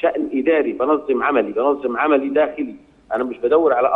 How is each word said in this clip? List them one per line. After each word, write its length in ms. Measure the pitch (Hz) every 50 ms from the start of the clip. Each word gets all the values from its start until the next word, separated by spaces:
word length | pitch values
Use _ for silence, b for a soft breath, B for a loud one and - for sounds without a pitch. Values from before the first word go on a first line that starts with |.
شأن 300 | - 170 - - 147 - -
إداري، 380 | 135 131 156 165 156 139 120 -
بنظم 500 | - 123 139 156 143 - - 131 120 117
عملي، 300 | 139 147 127 104 101 104
بنظم 440 | 107 123 143 143 135 131 123 120
عملي 320 | 117 143 156 151 135 135 139
داخلي، 460 | 139 151 151 143 - - 147 120 104 - - _ _ _ _ - -
أنا 120 | - 127
مش 120 | 127 117 -
بدور 340 | 117 120 139 160 165 151 131
على 160 | 120 123 135 -